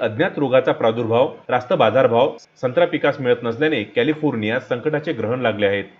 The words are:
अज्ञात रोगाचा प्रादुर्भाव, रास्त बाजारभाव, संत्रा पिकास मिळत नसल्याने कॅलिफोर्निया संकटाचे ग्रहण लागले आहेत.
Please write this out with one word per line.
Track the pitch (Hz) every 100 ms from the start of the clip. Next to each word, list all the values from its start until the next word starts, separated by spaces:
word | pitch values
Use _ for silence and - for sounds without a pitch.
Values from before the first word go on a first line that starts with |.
अज्ञात | 117 107 190 165
रोगाचा | 135 127 151
प्रादुर्भाव, | - 117 113 110 117 147 - -
रास्त | 123 -
बाजारभाव, | 180 110 123 127 117 143 - - _
संत्रा | 127 143 170
पिकास | 147 147 139
मिळत | 127 120
नसल्याने | 120 113 156 135
कॅलिफोर्निया | 101 120 135 156 151 117 107 123
संकटाचे | - 123 147 147 160
ग्रहण | 110 107 127
लागले | 120 104 101
आहेत. | 101 92